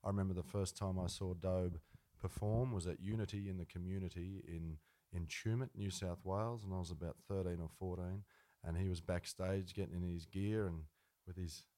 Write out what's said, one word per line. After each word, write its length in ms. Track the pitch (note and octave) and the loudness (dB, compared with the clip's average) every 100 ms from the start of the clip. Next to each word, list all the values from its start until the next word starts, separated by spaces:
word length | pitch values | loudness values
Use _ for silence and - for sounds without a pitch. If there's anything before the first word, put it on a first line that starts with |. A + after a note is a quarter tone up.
I 60 | G2+ | 2
remember 240 | G2+ F#2+ | 4 4
the 80 | F2+ | 2
first 340 | F2 G#2 F#2+ - | 0 0 0 0
time 220 | G2 F#2 | 0 2
I 80 | F2 | 0
saw 280 | - F#2+ | 0 -2
Dobe 440 | F2+ F#2 F#2 F2+ E2 - - _ - | 0 2 4 4 0 -8 -20 _ -6
perform 520 | F#2+ - G#2 A2 B2+ | -6 0 2 4 4
was 140 | G#2+ E2+ | 2 0
at 140 | E2 | -2
Unity 480 | F#2+ A2 G2 G2+ G2 | -2 0 0 -2 -2
in 100 | F#2 | -2
the 80 | E2+ | -4
Community 760 | F2+ F2+ F#2+ F#2 F2+ F2+ G2 - | -4 -2 -2 -2 -4 -6 -6 -6
in, 300 | E2 E2 D#2 _ _ _ | -4 -4 -6 _ _ _
in 140 | F2 E2 | -4 -2
Tumut, 420 | - A2 A2+ C3 - | -2 2 2 0 -2
New 140 | G2+ | -2
South 340 | F2+ F#2+ F2 | 0 -2 -2
Wales, 400 | F#2+ F#2+ A2+ A#2 | 0 0 2 -2
and 80 | G2+ | -2
I 40 | F#2 | -2
was 120 | E2+ | 0
about 260 | E2 E2+ - - | -2 -4 -6 -2
thirteen 300 | G2 F2+ F2 | 0 2 0
or 80 | D#2+ - | -2 -4
fourteen, 460 | F#2+ F2 F2+ F#2+ G2 - _ _ | -4 -2 -2 -4 -6 -18 _ _
and 120 | - E2+ | -2 2
he 120 | F#2+ | 2
was 120 | F2 | 2
backstage 760 | E2 F2+ - - F#2 G2 F2+ | 2 0 0 -2 2 2 2
getting 200 | - F#2+ | -2 -2
in 160 | F2 F2+ | 0 0
his 140 | E2+ | -2
gear 420 | E2 F#2+ G2+ A2 G2+ | -4 0 2 4 2
and 140 | E2 D2+ _ _ _ - | 0 -6 _ _ _ -12
with 100 | F2+ | -4
his 280 | F2 D2+ - | -4 -4 -14